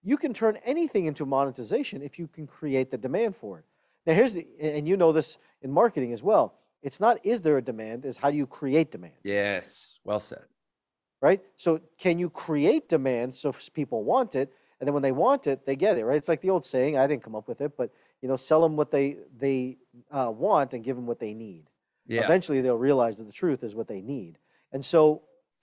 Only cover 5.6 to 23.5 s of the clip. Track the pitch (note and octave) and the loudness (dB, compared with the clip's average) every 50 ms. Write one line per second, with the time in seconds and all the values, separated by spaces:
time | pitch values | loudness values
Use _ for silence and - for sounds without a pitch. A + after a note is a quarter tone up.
5.6 | - C3 C#3 F3 A#3 A3+ - D3 B2+ A#2+ A#2+ G#2 C3 G3 A3 E3+ A#2+ G2+ - _ | -10 -2 2 4 4 4 2 0 -4 -4 -4 -4 0 2 4 4 4 2 -2 _
6.6 | _ _ _ _ - C#3 - - G3 A#3 A3+ - - G3+ A#3+ A3 E3+ D#3 D3 C3+ | _ _ _ _ -12 -12 -4 0 2 2 2 2 2 -2 -2 0 2 2 2 2
7.6 | A#2 C3 A2+ A2 A2 A2 A#2 B2 C#3 C3+ A#2 - - C#3+ D3 D3 C#3 C3 - - | 0 -2 -6 -8 -8 -8 -8 -8 -8 -10 -6 -2 0 0 0 0 -2 -4 -6 -6
8.6 | - C3 C3+ D#3+ E3 - - F2 F2 E2 - _ - G2+ G2+ G2+ G2+ G2+ G2 F2+ | -2 2 2 2 2 0 -4 -12 -16 -16 -18 _ -6 -2 0 0 0 0 -2 -4
9.6 | - - - - - - - _ - G#2 G#2 G#2 - - - - - _ _ _ | -6 -10 -16 -20 -20 -20 -20 _ -6 -4 -4 -4 -4 -8 -16 -18 -20 _ _ _
10.6 | _ _ _ _ _ _ _ _ _ _ _ _ C3+ D#3 F#3+ F#3+ - _ _ - | _ _ _ _ _ _ _ _ _ _ _ _ 2 2 2 2 -2 _ _ -4
11.6 | - E3+ D#3+ D#3+ - _ _ - - F#3 E3 F3 F3 D#3+ - - - - D#3 D3 | -2 0 0 0 -2 _ _ -4 0 0 0 0 -2 -4 -6 -8 -6 -4 0 2
12.6 | C#3+ F#3+ C#4+ D#4 - - F3 D3 C3 C3 B2 A#2 A#2+ C3 B2+ - - C#3+ B2+ - | 4 4 4 2 0 0 0 0 0 0 -2 -2 -2 -4 -6 -6 -4 -4 -4 -6
13.6 | - - - D#3+ C#3+ - B2+ A2 G#2 C3 G3+ C4+ B3 G3+ - C3 C#3 C3+ _ _ | -10 -12 -8 -8 -6 -4 -4 -4 0 2 2 2 2 0 -2 -4 -4 -4 _ _
14.6 | _ _ _ - C3 C#3+ C#3+ D3 C3+ C3+ B2+ C#3 F#3 B3+ C#4 C4+ - D3 C3+ C3 | _ _ _ -8 -4 -2 -2 0 0 0 2 2 2 2 2 2 0 -2 -4 -2
15.6 | _ C3+ C3+ C3+ E3+ A3 F#3+ B2 G#2+ A#2 C#3+ D3+ - - D#3+ D#3 - F#3+ F#3+ E3+ | _ -4 -2 0 2 2 2 2 0 0 0 0 0 -2 -2 -2 0 0 0 0
16.6 | - - - B2+ B2+ D3 D3+ C3 C3+ C#3 D3+ - - A2 G#2+ G#2+ - - A#2 - | -2 -2 -2 0 0 2 2 2 2 2 0 -2 -6 -8 -12 -10 -10 -10 -8 -6
17.6 | C#3 D3 - - B2 G#2+ _ _ _ _ _ _ - B2+ C3+ B2+ - - D#3 D#3 | -8 -6 -6 -6 -8 -8 _ _ _ _ _ _ -6 -4 -4 -4 0 2 4 4
18.6 | E3 D#3+ D#3 D3+ D3 - - C#3 C#3 C#3 C#3+ - - - C3 A2+ C#3 C#3 C3+ C3 | 4 4 2 0 -2 0 0 0 0 0 -2 -6 -14 -20 -10 -4 -2 -2 0 0
19.6 | B2 C3 B2 - _ _ _ A#2+ - _ C#3+ C#3 B2+ A#2 A2 A2+ D#3 G#3+ G3+ D#3 | -2 -6 -8 -12 _ _ _ -20 -18 _ -4 -4 -2 -4 -2 -2 0 2 4 2
20.6 | C#3 C3 - A#2 A2 B2+ C3 B2 B2 A#2+ A#2 - A#2 G#2+ G#2+ A2+ A2+ G#2 F2+ D#2+ | 2 0 -4 -8 -6 -6 -6 -6 -6 -8 -6 -6 -8 -10 -10 -10 -14 -16 -16 -18
21.6 | D2+ _ _ _ _ _ _ _ _ - A2+ A2+ G#2+ A#2 E3+ F#3+ F3 - D3 C3 | -20 _ _ _ _ _ _ _ _ -6 -4 0 2 2 2 2 2 0 -2 0
22.6 | B2+ B2+ A#2+ A2+ B2+ C#3 C#3+ C3 A#2+ A2+ G#2 A2 A2+ G#2+ - - F#3+ F3 | 0 0 0 2 2 2 4 4 2 0 -2 -6 -12 -18 -10 -6 -4 -2